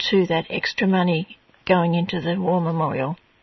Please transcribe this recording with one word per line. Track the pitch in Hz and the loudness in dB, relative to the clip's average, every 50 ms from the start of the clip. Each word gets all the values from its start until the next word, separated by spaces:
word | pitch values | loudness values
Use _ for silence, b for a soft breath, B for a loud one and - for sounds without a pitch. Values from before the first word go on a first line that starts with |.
| - - | -2 2
to | - 196 180 170 | 2 2 4 2
that | 170 165 165 - | 0 -2 -2 -4
extra | - - - - - - 220 | -6 -6 -6 -4 -4 0 0
money | 190 190 185 180 180 170 160 180 - - - _ _ _ _ _ | 2 2 2 2 2 0 0 -2 -6 -12 -20 _ _ _ _ _
going | - 190 180 170 170 165 | 0 2 2 2 2 0
into | 170 175 190 - 180 | 0 0 -2 -4 -4
the | 143 165 175 190 | -4 -2 -2 -2
War | 185 180 180 180 | 0 0 0 0
Memorial? | 170 160 165 165 160 143 113 120 131 139 170 - _ _ _ _ | 0 0 -2 -2 -2 -2 -2 -2 -4 -4 -6 -8 _ _ _ _